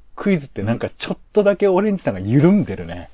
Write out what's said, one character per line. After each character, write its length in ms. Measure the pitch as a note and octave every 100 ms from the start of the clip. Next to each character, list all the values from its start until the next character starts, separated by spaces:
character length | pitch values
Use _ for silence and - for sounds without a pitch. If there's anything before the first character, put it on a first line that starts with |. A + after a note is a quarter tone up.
| -
ク 160 | - G3+
イ 60 | F3
ズ 100 | C3+
っ 40 |
て 120 | -
な 100 | G#2
ん 60 | A#2
か 100 | G2
ち 200 | - -
ょ 40 |
っ 40 | - -
と 100 | G#3+
だ 140 | G3+ F#3+
け 100 | G3+
オ 140 | F#3
レ 100 | G#3+
ン 60 | G3
ジ 60 |
さ 80 | -
ん 20 |
が 60 | F#2
緩 320 | G2+ C#3 E3
ん 120 | G#3
で 120 | B2+ F2
る 100 | E2+
ね。 240 | E2+ -